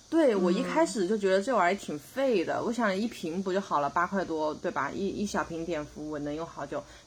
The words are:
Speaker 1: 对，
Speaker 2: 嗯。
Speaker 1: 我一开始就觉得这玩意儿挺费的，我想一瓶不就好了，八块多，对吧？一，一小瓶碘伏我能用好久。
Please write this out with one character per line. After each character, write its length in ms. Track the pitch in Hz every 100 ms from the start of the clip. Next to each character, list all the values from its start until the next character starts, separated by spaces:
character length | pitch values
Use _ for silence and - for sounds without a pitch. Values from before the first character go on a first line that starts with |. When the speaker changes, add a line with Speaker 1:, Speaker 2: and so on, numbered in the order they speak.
| -
Speaker 1:
对， 240 | 330 277 202
Speaker 2:
嗯。 80 |
Speaker 1:
我 80 | 180
一 100 | 190
开 240 | - 294 330
始 220 | 226 175
就 100 | 220
觉 160 | 190
得 80 | 190
这 140 | 202 226
玩 160 | 175
意 40 | 202
儿 20 |
挺 200 | - 151
费 480 | - 254 269 202 151
的， 160 | -
我 80 | 190
想 240 | 240 214 190
一 120 | 233
瓶 340 | - 170 175
不 100 | 185
就 80 | 190
好 200 | 196 151
了， 100 | 143
八 160 | 170 185
块 180 | 196
多， 300 | 160 156 151
对 160 | 143 180
吧？ 220 | 143 139
一， 160 | - 196
一 180 | 113 202
小 180 | 185
瓶 220 | 151 165 165
碘 180 | 156
伏 260 | 147 - 151
我 80 | 151
能 140 | 147
用 120 | 151 165
好 200 | - 143
久。 160 | 147 - -